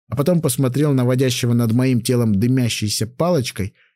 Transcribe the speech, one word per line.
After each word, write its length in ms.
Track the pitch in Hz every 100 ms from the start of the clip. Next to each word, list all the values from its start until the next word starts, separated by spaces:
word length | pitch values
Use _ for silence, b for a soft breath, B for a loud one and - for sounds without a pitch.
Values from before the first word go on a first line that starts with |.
| -
а 80 | 120
потом 260 | 139 175
посмотрел 520 | 151 135 131 127 151
на 100 | 135
водящего 500 | 123 127 135 123 120
над 200 | 120 117
моим 280 | 117 131 123
телом 340 | 113 123 117 98
дымящейся 720 | 120 131 120 - 107 - 110
палочкой 680 | - 165 165 123 - 101 b b